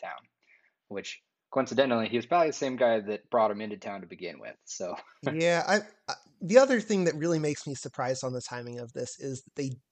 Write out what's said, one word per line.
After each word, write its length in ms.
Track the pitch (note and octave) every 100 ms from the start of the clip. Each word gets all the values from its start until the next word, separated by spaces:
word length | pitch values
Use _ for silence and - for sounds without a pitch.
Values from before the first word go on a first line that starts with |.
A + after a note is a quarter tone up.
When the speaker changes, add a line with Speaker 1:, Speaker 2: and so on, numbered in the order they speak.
Speaker 1:
town," 260 | F#2 C2 - _ _ _ _ _ -
which 340 | G2+ F#2 - _ _ _
coincidentally, 580 | C#3 B2+ A#2 C3+ A#2 A2
he 80 | A#2
was 80 | A#2
probably 220 | F3 D#3+
the 60 |
same 220 | - C3+ B2+
guy 240 | B2 A2+
that 300 | G2+ G#2 _
brought 220 | A#2+ A2
him 100 | G#2
into 160 | G#2+ G2+
town 240 | A2+ G2
to 60 | F2
begin 320 | F2+ F2+ C#2+
with. 160 | A1+ - -
So 300 | - F2+ - - _
<laughs> 100 | C3+
Speaker 2:
Yeah, 300 | D#3 E3+ E3+ -
I, 140 | G3+ G#3 _ -
I, 40 | - _ -
the 160 | E3+ A#3
other 240 | C4+ B3
thing 240 | G#3 G3+ E3+
that 100 | D3
really 240 | E3 D#3+
makes 260 | D3+ C#3+ -
me 100 | C3+
surprised 480 | B2+ - B2+ C3
on 100 | C3
the 80 | B2
timing 380 | - B2 A#2+ A#2+
of 120 | A#2+
this 240 | C3 B2 -
is 220 | C#3 C3
that 140 | - -
they 160 | C3+ B2 _